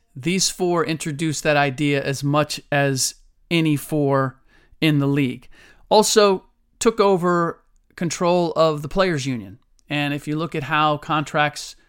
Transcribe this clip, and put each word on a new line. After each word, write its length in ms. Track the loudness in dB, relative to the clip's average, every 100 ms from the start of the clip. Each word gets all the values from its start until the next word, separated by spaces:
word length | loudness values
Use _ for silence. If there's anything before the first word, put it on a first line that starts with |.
| _
these 360 | -8 -2 0 -2
four 340 | -2 0 0
introduced 580 | 0 -4 -6 -4 -4 -2
that 120 | 0 2
idea 480 | 0 0 0 0
as 180 | -2 -4
much 380 | 0 0 0 -4 -4
as 460 | 0 0 0 -4 -8 _ _ -4
any 280 | 0 0 -2
four 640 | -2 -2 0 0 -2 -6 _ _ _ -2
in 180 | 0 2
the 80 | 2
league. 400 | 0 -2 -4 -14 -20 -20 _ 0
Also 560 | 2 4 4 4 4 -4 _ _ -4
took 200 | 0 2
over 640 | 4 4 2 0 0 -4 _ _ _ -8
control 560 | -6 -2 2 2 2 2
of 240 | 2 0
the 80 | -4
Players 360 | 0 0 0 -2
Union. 340 | -6 -8 -16 _ _ -8
And 240 | -4 -4
if 140 | -4 -6
you 80 | -6
look 180 | -4
at 100 | -6
how 340 | -2 0 2 0
contracts 800 | -2 -4 -2 0 0 -2 -14 -18